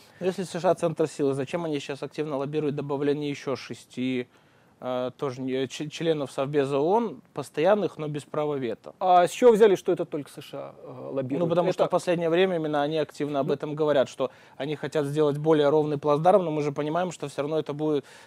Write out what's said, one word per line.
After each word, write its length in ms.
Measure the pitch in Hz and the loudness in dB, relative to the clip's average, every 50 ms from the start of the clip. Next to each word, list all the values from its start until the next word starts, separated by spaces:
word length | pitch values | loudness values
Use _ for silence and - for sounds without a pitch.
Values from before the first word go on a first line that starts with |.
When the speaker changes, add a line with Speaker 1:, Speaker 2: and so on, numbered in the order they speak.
| - - - - | -18 -20 -12 -6
Speaker 1:
Но 60 | 180 | -4
если 160 | 185 180 - | -4 -4 -4
С 180 | 185 - - 175 | -6 -8 -6 -2
Ш 80 | 156 185 | 0 0
А 60 | 170 | 2
центр 340 | - 175 170 160 - 160 147 | 2 0 -2 0 0 -2 -2
силы, 240 | - - 147 139 | -2 -2 -2 0
зачем 320 | 135 139 131 - - 175 170 | 0 -2 -4 -6 -6 -6 -4
они 160 | 160 151 139 | -4 -6 -6
сейчас 220 | - - 143 135 | -6 -8 -10 -10
активно 340 | 147 143 - - 151 156 143 | -12 -10 -8 -8 -6 -6 -6
лоббируют 400 | 135 139 143 151 156 151 143 139 | -6 -6 -4 -4 -2 -2 -2 -2
добавление 540 | 147 143 143 143 139 147 143 143 151 147 147 | -4 -4 -6 -4 -2 0 0 0 0 -2 -6
еще 260 | 139 - - 143 127 | -8 -6 -6 -6 -6
шести, 680 | 117 - - 120 - - - - 120 127 131 127 123 - - _ _ _ _ _ _ _ _ _ - | -6 -8 -10 -14 -16 -16 -14 -8 -6 -4 -2 -2 -4 -6 -8 _ _ _ _ _ _ _ _ _ -12
э, 320 | - 127 127 127 127 127 127 | -8 -6 -4 -4 -4 -6 -6
тоже 240 | - 147 139 123 131 | -6 -6 -6 -6 -6
не, 260 | 131 131 127 131 135 127 | -6 -4 -2 -2 -4 -4
ч-, 200 | - - 156 156 | -6 -8 -10 -10
членов 420 | - - 165 165 160 151 139 - | -8 -4 -2 -2 0 -2 -4 -6
Совбеза 480 | - - 135 139 147 147 139 135 143 139 | -4 -4 -4 0 0 0 0 2 0 0
оон, 440 | 147 170 202 233 233 202 - - - _ | 2 2 2 0 0 -2 -6 -12 -18 _
постоянных, 640 | - 151 139 - - 147 151 185 214 208 185 147 - | -12 -12 -12 -8 -2 0 2 4 4 2 0 -2 -4
но 120 | 151 151 151 | -6 -8 -6
без 160 | 147 147 - | -6 -8 -10
права 320 | - - 151 151 147 147 | -8 -6 -4 -2 -2 -2
вето? 360 | 139 127 113 104 - - 73 - - | -4 -4 -4 -6 -8 -12 -16 -8 0
Speaker 2:
А 260 | 190 185 180 180 180 | 4 6 6 6 6
с 40 | 170 | 4
чего 220 | - - 254 247 | 4 6 8 8
взяли, 220 | 226 196 226 208 190 | 8 10 8 6 6
что 160 | - - - | 4 2 0
это 140 | 175 160 170 | 0 0 -2
только 240 | - - 151 135 - | -6 -8 -10 -10 -12
С 120 | - 151 | -16 -20
Ш 160 | 135 - - 139 | -18 -14 -14 -14
А, 160 | 139 139 139 - - | -14 -14 -16 -18 -18
э, 300 | 147 131 127 131 139 139 | -18 -16 -14 -12 -6 -4
лоббируют? 300 | 135 131 123 143 - 175 | -4 -2 -2 -2 0 0
Speaker 1:
Ну, 40 | 160 | 2
потому 200 | 170 175 170 180 | 2 2 2 2
Speaker 2:
Это 40 | |
Speaker 1:
что 140 | 180 - 190 | 2 0 0
в 40 | - | 0
последнее 380 | 185 170 - 180 175 165 170 160 | 0 0 0 0 0 0 0 2
время 280 | 165 175 190 190 180 | 2 2 2 2 2
именно 260 | 165 156 151 151 147 | -2 -2 -2 -2 0
они 160 | 143 147 160 156 | 0 0 0 -2
активно 420 | 147 - - - 147 143 147 139 | -2 -4 -4 -6 -6 -2 -2 -2
об 60 | 135 | 0
Speaker 2:
Ну 80 | 151 147 | 0 -2
Speaker 1:
этом 200 | 143 156 151 147 | -4 -4 -6 -4
говорят, 360 | 151 156 151 143 139 120 - | 0 2 4 4 4 2 2
что 200 | - - 135 123 - - - - - - | 0 -4 -4 -4 -6 -10 -20 -18 -12 -8
они 180 | 135 151 151 | -6 -6 -6
хотят 300 | - - 143 - 160 143 | -6 -6 -4 -2 -2 -2
сделать 320 | 143 143 151 151 147 143 147 | 0 2 2 2 2 2 2
более 320 | 147 160 160 147 143 143 | 2 4 4 4 4 4
ровный 260 | 147 156 151 151 151 | 4 2 2 0 -2
плацдарм, 480 | 143 - 151 147 147 160 180 196 196 180 | -2 0 2 2 4 6 6 6 4 4
но 60 | 160 | 0
мы 120 | 151 156 | -2 -2
же 100 | 147 151 | -2 -2
понимаем, 380 | 143 151 147 151 160 170 185 180 | -2 -4 -4 -2 -2 -2 -2 -4
что 160 | 160 - 151 | -6 -8 -10
все 160 | 143 - - | -8 -6 -6
равно 160 | 139 147 160 156 | -4 -2 -2 -4
это 140 | 147 - | -4 -4
будет, 320 | 143 143 156 156 151 139 - - - - - | -4 -4 -2 0 0 -2 -4 -6 -14 -20 -20